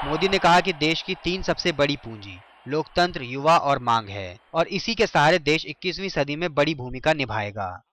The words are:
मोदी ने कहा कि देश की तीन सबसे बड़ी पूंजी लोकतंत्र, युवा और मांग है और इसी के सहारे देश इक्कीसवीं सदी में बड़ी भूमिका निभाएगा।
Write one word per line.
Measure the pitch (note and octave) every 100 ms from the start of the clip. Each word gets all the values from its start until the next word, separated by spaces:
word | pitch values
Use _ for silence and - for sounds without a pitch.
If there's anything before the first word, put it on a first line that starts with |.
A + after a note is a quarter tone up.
मोदी | C#3+ D#3 F#3+
ने | F#3+
कहा | E3+ F3+
कि | F#3
देश | D3 D3+ D#3+
की | - F#3
तीन | E3+ F#3
सबसे | F3 D#3 F3+
बड़ी | C#3+ C#3+ C#3
पूंजी | A2+ G#2+ G2 F#2 - _ B2+
लोकतंत्र, | D#3 D#3+ F3 F3+ E3+
युवा | B2 C3+ D3+ E3+
और | C#3+ C3+
मांग | A#2+ A2+ G2+
है | G2+ F#2 F2+ _
और | D#3+ E3
इसी | F3+ -
के | A3+ G3+
सहारे | E3 D3 F3
देश | C#3+ D#3+ -
इक्कीसवीं | - F#3 E3 F#3+
सदी | D#3+ C#3+ D3+
में | F3
बड़ी | D3 D3
भूमिका | C#3+ B2 B2 D3+
निभाएगा। | D#3 A#2+ G#2+ G#2 G#2 F#2 F2+ _